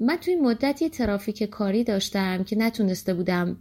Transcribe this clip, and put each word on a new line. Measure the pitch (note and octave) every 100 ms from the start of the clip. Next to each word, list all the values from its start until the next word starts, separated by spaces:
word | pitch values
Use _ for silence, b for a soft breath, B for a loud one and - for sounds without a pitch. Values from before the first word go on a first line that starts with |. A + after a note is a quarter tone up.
من | A#3 F4
توی | F4
این | F4+
مدت | C4 A3+ C#4 C#4
یه | D#4+
ترافیک | - A3+ G3+ G#3 G#3
کاری | G#3 - G3 G#3
داشتم | A#3 G3 - G3 F#3+ F#3
که | F#3+ G#3+
نتونسته | A3+ A3+ G3 F#3 -
بودم | F3+ F3+ F3+ F3 F3+